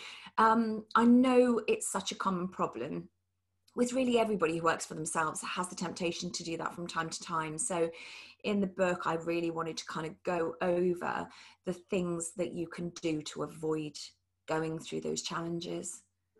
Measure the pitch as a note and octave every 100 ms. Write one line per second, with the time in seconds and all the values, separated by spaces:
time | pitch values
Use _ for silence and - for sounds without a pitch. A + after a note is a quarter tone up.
0 | - - - - A3 A3+ A3+ A3 - A3
1 | A#3 B3 C4 B3 B3 A#3 - A3 - G3
2 | F#3+ - G3 F#3 F#3 - E3+ A2 C3+ E3+
3 | E3+ _ _ _ _ _ _ - A#3+ B3
4 | B3 A#3 G#3+ G#3 D#3+ E3 E3 - - E3
5 | D#3 E3+ D#3 - - - F3+ - E3+ -
6 | E3+ - F3 - E3+ D#3+ D#3+ - E3+ E3
7 | D#3+ - - E3 D#3 D#3 - F3+ E3 -
8 | - - - - - G3+ G3 - F3+ F3+
9 | - E3 E3 E3+ E3+ E3 D#3+ D#3+ - E3
10 | D#3+ - - F3 E3 - F#3 F3 F3+ E3+
11 | - - - - - - - F3 - G3
12 | F3 E3+ E3 - F3 F3 E3 - F3 -
13 | E3+ D#3 D3 D3 D3 D#3+ D#3 D#3 D3+ -
14 | - - _ _ - D#3+ D#3+ E3 - D#3+
15 | D#3 D#3 - E3+ E3+ E3+ F3 E3+ - -
16 | _ _ _